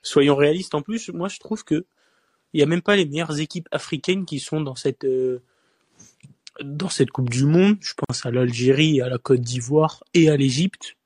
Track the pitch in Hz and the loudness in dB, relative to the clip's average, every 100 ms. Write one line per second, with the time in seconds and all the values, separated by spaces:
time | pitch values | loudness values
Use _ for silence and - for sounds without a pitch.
0 | - 147 143 139 147 170 185 151 170 220 | 2 4 4 4 2 0 -4 -8 -6 -10
1 | - 170 175 - - 214 - 151 - _ | -8 -8 -8 -10 -10 -10 -4 -4 -4 _
2 | _ _ _ _ _ 156 143 170 185 202 | _ _ _ _ _ 0 2 2 2 2
3 | 156 147 160 151 156 180 165 147 - - | 0 -4 -6 -6 -6 -8 -8 -8 -6 -6
4 | - 190 180 143 - 156 143 127 143 131 | -4 -4 -4 -8 -6 -6 -6 -4 -6 -4
5 | 135 131 127 127 _ _ _ _ _ _ | -2 -2 -2 -6 _ _ _ _ _ _
6 | - _ - _ - - 139 151 180 - | -20 _ -20 _ -20 -16 -12 -8 -8 -2
7 | 131 - 123 120 139 170 196 208 - - | -2 0 -2 0 4 4 4 2 -4 -8
8 | - 123 127 120 127 117 123 135 156 143 | -6 -4 -2 0 0 2 2 4 4 2
9 | 127 127 - 127 117 123 120 151 156 - | 0 -6 2 0 2 -6 0 2 2 -4
10 | _ 175 156 147 135 127 190 - - _ | _ 4 6 4 2 0 -2 -4 -20 _